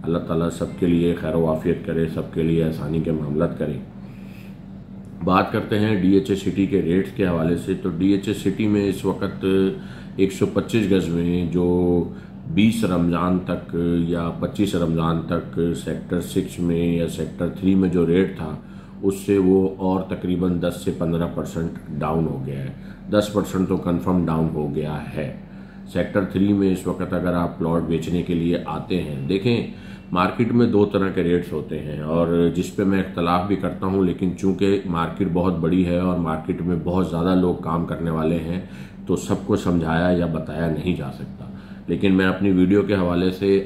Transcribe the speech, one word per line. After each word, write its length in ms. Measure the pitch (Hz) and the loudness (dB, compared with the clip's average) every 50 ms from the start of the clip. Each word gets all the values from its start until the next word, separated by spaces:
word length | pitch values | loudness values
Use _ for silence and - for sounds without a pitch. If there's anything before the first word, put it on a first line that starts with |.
| - | -2
अल्लाह 180 | 80 82 85 - | -2 -2 -2 -2
ताला 260 | - 85 82 82 85 | -2 -2 0 0 -2
सबके 360 | 82 - 85 - - - 95 87 | -2 -4 -6 -6 -2 -2 2 2
लिए 260 | 85 85 85 85 85 | 4 4 4 2 0
खैर 200 | - - 78 80 85 | 0 -2 -2 0 2
वाफियत 460 | 82 80 78 78 - - 80 67 - | 2 2 0 0 0 0 -2 -2 -2
करे, 220 | - 82 80 82 80 | -4 -2 0 0 0
सबके 340 | 78 78 76 - - - 80 | -2 -4 -6 -4 -2 -2 0
लिए 200 | 80 82 82 80 | 2 2 2 2
आसानी 380 | 80 80 78 - 73 78 82 | 0 -2 -4 -4 -2 -2 -2
के 100 | 80 82 80 | 0 0 -2
मामलात 440 | 78 76 73 73 78 85 82 - - | -2 -2 -2 0 0 0 0 0 -4
करे। 220 | 78 73 69 65 65 - - - - - - - - - - - - - - - - - - - - - - - - - - - - | -4 -4 -4 -8 -10 -12 -16 -16 -16 -16 -16 -16 -16 -16 -16 -16 -16 -18 -18 -16 -16 -16 -16 -16 -16 -16 -16 -16 -16 -16 -12 -4 0
बात 260 | 90 92 95 101 - | 2 4 4 4 2
करते 240 | - 110 95 - 113 | 0 -4 -2 0 0
हैं 260 | 104 104 107 110 95 | 2 2 2 2 4
डीएचएस 420 | 90 92 98 98 95 - 101 95 - | 4 6 6 6 4 4 -2 0 0
City 220 | 95 87 98 98 92 | -2 0 2 0 2
के 120 | 95 95 | 2 0
रेट्स 300 | 82 80 85 95 95 - | 2 2 2 2 2 0
के 140 | - - 101 | -2 0 0
हवाले 320 | 90 85 82 80 82 87 82 | 2 2 2 2 2 0 0
से। 160 | - - 95 | 0 -4 -4
तो 140 | 87 - 95 | -2 -2 -4
डीएचएस 520 | 80 82 92 98 101 95 98 110 101 - - | -2 2 4 4 4 2 2 -2 -4 0 0
City 240 | 101 95 - 110 107 | -2 0 2 2 2
में 180 | 104 104 101 | 4 4 4
इस 200 | 101 92 95 - | 2 0 0 -2
वक्त 400 | 98 90 - 101 95 - - - 95 95 95 95 95 95 - - - - - - - - | -2 -2 -2 -4 -6 -6 -2 0 2 4 4 4 2 0 -2 -10 -12 -14 -14 -14 -12 0
एक 160 | - 95 95 | 0 0 0
सौ 140 | - - 104 92 | 2 0 -2 0
पच्चीस 400 | - 101 90 - - 117 104 92 | 0 -2 -2 2 2 2 2 4
गज 180 | 98 95 85 82 | 4 2 2 2
में 420 | 85 85 85 85 87 87 87 82 | 0 0 2 2 2 0 0 0
जो 120 | 82 90 87 87 90 87 87 87 87 87 85 - - - - - - - - - | 2 2 2 4 4 4 4 4 4 2 2 -2 -6 -14 -16 -16 -16 -14 -10 -2
बीस 340 | 82 90 107 113 107 - 110 | 2 4 4 4 4 2 0
रमज़ान 520 | 92 90 87 85 87 85 82 85 90 92 90 | 0 2 2 2 2 2 2 2 2 0 0
तक 300 | - - 87 85 - - - 85 85 85 85 85 85 85 | 0 -2 -4 -4 -4 -6 -4 -2 0 2 2 2 2 0
या 180 | 87 85 82 85 82 - | 0 -2 -2 -4 -4 -4
पच्चीस 320 | - 87 - - 104 98 92 | -4 -4 0 0 0 0 2
रमज़ान 460 | 87 85 80 82 82 82 82 82 82 80 - | 0 0 0 0 0 2 0 0 0 -2 -2
तक 240 | 87 82 - - - 85 82 85 80 | -4 -4 -4 -4 -4 -2 0 0 0
सेक्टर 440 | - - 82 78 76 - - 87 87 - | -2 -4 -6 -6 -8 -6 -4 -4 -4 -4
सिक्स 360 | - - 98 92 - - - | -2 -2 -2 -2 -2 -6 -4
में 380 | 90 85 85 82 85 85 85 85 | -2 0 0 2 2 2 0 0
या 100 | 85 82 | 0 -2
सेक्टर 400 | 82 - 80 78 - - 90 82 | -4 -6 -6 -6 -4 -4 -4 -4
थ्री 220 | - - 95 95 98 | -4 0 2 4 4
में 140 | 95 95 90 | 4 4 4
जो 120 | 82 90 85 | 4 2 4
rate 300 | 80 85 92 95 90 - | 4 4 4 4 2 -2
था, 220 | - 85 78 76 - - - - - - - - - - | -6 -8 -8 -8 -10 -12 -16 -16 -16 -18 -16 -16 -2 -2
उससे 340 | 98 98 95 - - 101 98 | -2 0 0 0 2 2 4
वो 380 | 92 90 95 95 95 92 - - | 6 6 6 6 4 2 -2 -2
और 260 | 95 92 92 92 90 - | 0 0 0 0 -2 -4
तकरीबन 480 | 98 - - 90 90 85 92 92 90 82 | -6 -4 -2 -2 0 0 2 0 0 0
दस 220 | 82 87 87 - - | 0 -2 -2 -2 -4
से 60 | 98 | -4
पन्द्रह 340 | 80 - 85 82 82 82 85 82 | -2 -2 -2 -2 0 0 0 -2
परसेंट 520 | - 82 78 - - 85 82 82 - - - - 78 73 | -2 -6 -6 -6 -4 -4 -4 -4 -6 -8 -12 -8 -6 -4
down 260 | 76 78 80 82 80 | -2 0 0 0 0
हो 120 | 78 73 67 | 0 -2 -4
गया 200 | 65 67 69 67 | -6 -6 -6 -6
है। 160 | 67 65 65 - - - - - - - | -8 -8 -10 -12 -14 -16 -16 -16 -6 0
दस 200 | 95 104 104 - - | 2 2 2 2 0
परसेंट 320 | 104 90 - - 95 92 87 | -2 -2 0 0 0 0 2
तो 80 | 95 87 | 0 0
confirm 460 | - 90 85 85 - 92 92 90 85 | 0 0 -2 0 0 2 2 2 2
down 240 | 80 80 80 80 80 | 2 2 2 0 0
हो 180 | 80 78 76 73 | 0 -2 -4 -2
गया 240 | 71 78 73 76 76 73 71 - | -4 -4 -4 -4 -6 -6 -8 -8
है। 200 | - 76 76 65 - - - - - - - - - - - - - | -6 -6 -6 -6 -8 -12 -16 -16 -16 -18 -18 -18 -18 -18 -18 -6 -4
सेक्टर 320 | 90 87 - - 107 95 | -4 -2 0 0 0 0
थ्री 260 | 92 - 95 95 101 101 | 0 2 2 4 4 4
में 160 | 101 98 95 | 4 4 4
इस 140 | 92 85 - 92 | 2 2 -2 -4
वक्त 260 | 85 - 92 87 92 | -4 -4 -4 -4 -2
अगर 200 | 87 87 90 85 | -2 0 0 0
आप 220 | 87 87 82 - - | 0 -2 -2 -2 -2
plot 240 | 82 82 82 85 80 | -2 0 0 0 0
बेचने 360 | 78 82 80 80 82 87 87 82 | 0 -2 -2 -2 -2 -2 -2 0
के 120 | - 90 | 0 0
लिए 280 | 85 82 85 85 - - - | 0 2 0 0 0 -2 -6
आते 280 | 78 78 - - 92 90 | -8 -8 -6 -2 -2 -2
हैं, 300 | 80 76 76 67 67 71 | -2 -4 -6 -6 -4 -2
देखें 460 | 92 98 98 120 117 110 - - - - - - - - - - - | -2 0 2 2 0 0 -2 -4 -10 -14 -16 -16 -16 -16 -10 -4 0
मार्केट 380 | 90 90 95 - - 120 107 | 2 2 2 2 0 0 2
में 180 | 117 117 120 104 | 4 4 4 6
दो 140 | 98 101 101 | 6 4 4
तरह 240 | 95 - 101 95 95 | 4 4 0 0 0
के 120 | 90 92 85 | 0 0 2
रेट्स 280 | 85 87 87 87 - - | 2 2 2 0 -2 -6
होते 240 | 76 73 - 80 78 | -6 -6 -6 -8 -8
हैं 220 | 73 73 76 73 76 | -6 -6 -8 -6 -4
और 500 | 78 80 85 85 85 85 85 85 85 80 | -2 2 2 2 4 4 4 4 4 2
जिस 140 | 85 90 - | 0 -2 -2
पे 140 | - - 104 | 0 0 2
मैं 140 | 95 98 95 | 2 2 2
इख्तलाफ 480 | 90 - - - 85 87 87 90 90 101 | 0 -2 -2 -2 0 2 2 0 2 0
भी 80 | 101 87 | 0 0
करता 300 | - 87 82 - 101 95 | 0 -4 -4 -4 -4 0
हूँ, 180 | 95 98 95 | 2 2 2
लेकिन 280 | 90 85 - 98 90 87 | 2 2 0 -2 -2 -2
चूँकि 480 | - - 95 92 85 98 98 98 98 - 95 | 0 0 0 0 2 2 2 2 2 0 -2
मार्केट 400 | 85 82 82 82 - - 101 87 | -2 -2 -2 -2 -2 -2 -2 0
बहुत 240 | 82 87 87 92 90 | 0 0 2 0 0
बड़ी 280 | 82 82 80 85 95 92 | 0 0 2 4 4 4
है 180 | 87 87 87 | 4 2 2
और 160 | 90 92 90 85 | 2 2 0 0
मार्केट 400 | 85 80 78 78 78 - 90 82 | 0 -2 -2 -4 -4 -4 -4 -2
में 220 | 85 87 90 82 78 | 0 -2 -2 0 0
बहुत 260 | 87 87 92 90 80 | 0 0 2 0 0
ज़्यादा 240 | 76 82 82 90 92 | 0 0 2 4 4
लोग 280 | 92 90 90 82 - - | 4 4 2 0 0 -2
काम 220 | 80 80 85 82 | -2 -2 -2 -2
करने 260 | 80 82 78 82 82 | -2 -4 -4 -2 -2
वाले 240 | 80 80 80 80 85 85 | -2 0 0 0 0 0
हैं, 300 | 80 80 85 95 - - - - - - - - - | -2 -4 -4 -6 -6 -8 -14 -14 -16 -16 -16 -14 -4
तो 100 | - 92 87 | -2 -2 -2
सबको 380 | - - 101 92 - - 104 92 | 0 -2 -2 -2 0 0 0 0
समझाया 520 | - 95 87 85 80 80 80 82 87 90 | 2 2 0 0 0 0 0 2 2 2
या 180 | 90 87 85 82 | 2 2 0 -2
बताया 420 | 80 80 - - 78 82 85 82 | -2 -4 -6 -6 -4 -2 -2 -2
नहीं 260 | 78 73 - 90 87 | -2 -2 -2 -2 -2
जा 140 | 76 73 67 | -2 -4 -8
सकता। 380 | 65 65 69 - - - - - - - - - - - - - | -8 -10 -12 -12 -12 -14 -14 -14 -14 -14 -16 -16 -16 -16 -6 -4
लेकिन 220 | 87 85 101 98 | -4 2 4 4
मैं 140 | 95 92 95 | 6 6 6
अपनी 260 | 95 90 - 98 101 | 4 2 2 2 2
वीडियो 320 | 95 90 92 90 98 101 95 | 4 6 6 6 6 4 4
के 100 | 98 104 | 4 2
हवाले 380 | 98 92 87 87 87 92 92 | 2 2 2 2 2 2 0
से 260 | 92 - 101 98 98 98 95 | 0 2 2 4 4 4 2